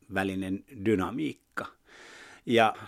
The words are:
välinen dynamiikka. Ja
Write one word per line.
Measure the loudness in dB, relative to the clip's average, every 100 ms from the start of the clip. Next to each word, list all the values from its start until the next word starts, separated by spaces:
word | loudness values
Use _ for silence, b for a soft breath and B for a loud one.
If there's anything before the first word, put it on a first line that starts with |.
| -6
välinen | -2 -2 -2 -4 -6 -8 -6 0
dynamiikka. | 0 0 -4 -6 -8 _ -12 -12 -14 b b b b b b 2
Ja | 6 6 2